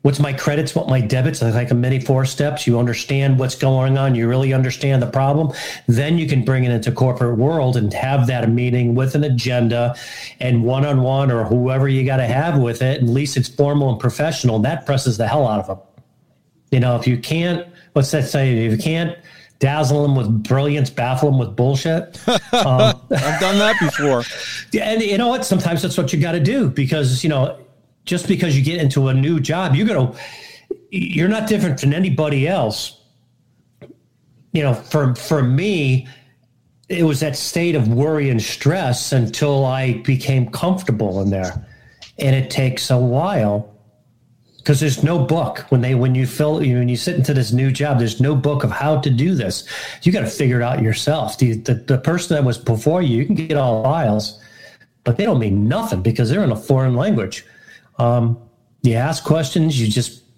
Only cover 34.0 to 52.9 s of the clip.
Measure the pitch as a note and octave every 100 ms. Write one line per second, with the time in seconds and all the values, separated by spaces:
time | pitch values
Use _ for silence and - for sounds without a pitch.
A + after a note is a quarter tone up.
34 | _ _ _ _ _ D#3+ C#3+ A#2 - D#3
35 | C3+ A#2+ - D#3 B2+ C3+ G3+ F3+ C#3 B2+
36 | - - _ _ _ _ _ _ _ E3+
37 | D#3+ C#3 D#3 C3+ - E3+ E3+ D3+ A2 A#2
38 | D3 D#3 C#3 A#2 - - C3+ F#3 C#3 B2
39 | - C3+ A#2 - D3 C#3 C3 C3 C3 A2
40 | - C3 - C3 A#2 - F3 F#3 - A2
41 | G#2 F#2+ G2 G2 F2+ - - - - _
42 | - - C#3 C3+ C3 - C3 B2+ - B2+
43 | B2 B2+ F3+ F3+ G#2+ G#2 G#2+ - _ _
44 | _ _ _ _ _ - - C#3 D#3 C3
45 | D3 E3+ C3 E3 D3 - - B2+ B2 C3
46 | C3 B2+ C3 - D3+ D#3+ D3 B2 B2 A#2+
47 | - - B2+ C#3 G#2+ B2 C3+ C3 D3 B2+
48 | A#2 G#2+ C3+ C#3 D3 C3+ - - C#3+ D3+
49 | C#3 A#2+ D#3+ E3+ F#2+ - - - - -
50 | F3 F#3 - - C#3 B2 A#2+ C3 A2 G#2+
51 | - D#3 A#2 - B2+ A2 - A#2 - C3
52 | D#3+ F3 - D#3 C3 A2+ - A2+ D3+